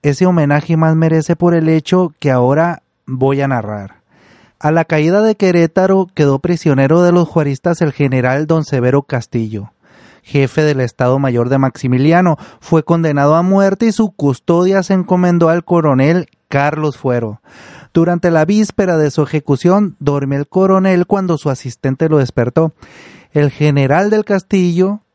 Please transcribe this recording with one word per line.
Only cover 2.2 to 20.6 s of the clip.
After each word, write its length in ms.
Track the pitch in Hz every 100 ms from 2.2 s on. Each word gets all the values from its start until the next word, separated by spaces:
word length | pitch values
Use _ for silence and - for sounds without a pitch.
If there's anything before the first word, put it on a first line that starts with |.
| 147
ahora 520 | 127 123 143 170 165 _ _ -
voy 360 | 131 135 139
a 60 | 139
narrar. 560 | 127 104 104 98 _ _ _ _ _ _ _
A 120 | 151
la 140 | 160 160
caída 360 | 156 156 196
de 140 | 220 214
Querétaro 720 | 185 175 165 190 190 190 185
quedó 260 | - 147 139
prisionero 640 | 170 170 160 135 139 165
de 100 | 175
los 160 | 175 165
juaristas 540 | 170 143 135 175 170
el 100 | 156
general 560 | - 143 127 127 135 151
don 160 | 160
Severo 400 | 151 135 123 139
Castillo, 720 | - 127 - 120 110 107 104 _ _ _ - _
jefe 400 | _ 143 135 -
del 180 | 151 135
Estado 400 | 123 - 123 135
Mayor 300 | 139 120 120
de 80 | 135
Maximiliano. 800 | 135 - 127 123 143 170 180 151 - -
Fue 220 | - 165
condenado 520 | - 170 160 143 143 160
a 60 |
muerte 460 | 180 196 196 196 226
y 40 |
su 200 | 208 214
custodia 720 | - 143 127 - 170 185 196
se 120 | 180
encomendó 560 | 190 175 180 180 170 165
al 160 | 170 -
coronel 640 | 175 156 131 139 175 165 _ _
Carlos 480 | 139 143 151 151 139
Fuero. 460 | 135 123 113 107 _ - - - -
Durante 380 | - 165 175 175
la 140 | 165 156
víspera 520 | 208 208 - 190 160
de 140 | 151
su 120 | 147
ejecución, 720 | 147 156 - 139 175 196 202 -
dormía 400 | 143 143 135 139
el 80 | 143
coronel 600 | 185